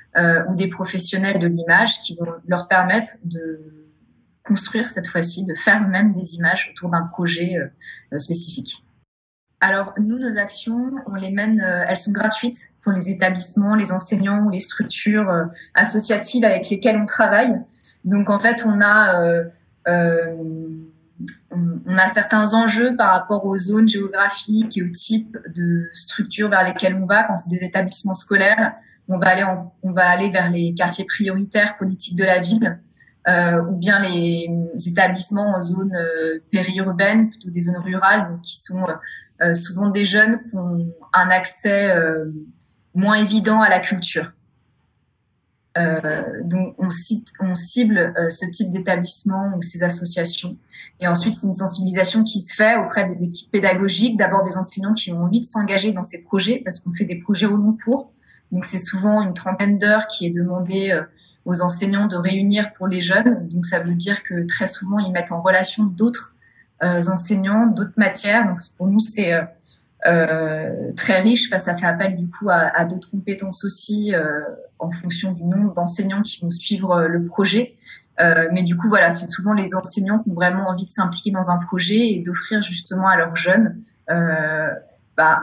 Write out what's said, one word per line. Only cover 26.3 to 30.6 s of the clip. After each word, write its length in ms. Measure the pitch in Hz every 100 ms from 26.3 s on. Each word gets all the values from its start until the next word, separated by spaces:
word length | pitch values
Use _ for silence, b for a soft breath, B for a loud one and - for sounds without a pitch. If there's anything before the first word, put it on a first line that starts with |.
| - 208
vers 140 | 196
lesquelles 320 | 180 - 185 190
on 100 | 185
va. 200 | 208 -
Quand 100 | 185
c'est 140 | 175
des 160 | 180 180
établissements 480 | 190 185 - 202
scolaires, 600 | 185 - 196 190 214 - B B B -
on 80 | 185
va 100 | 190
aller 160 | 185
en, 300 | 196 185 175 -
on 80 | 190
va 160 | 180 175
aller 220 | 180 196
vers 200 | 185 175
les 240 | 175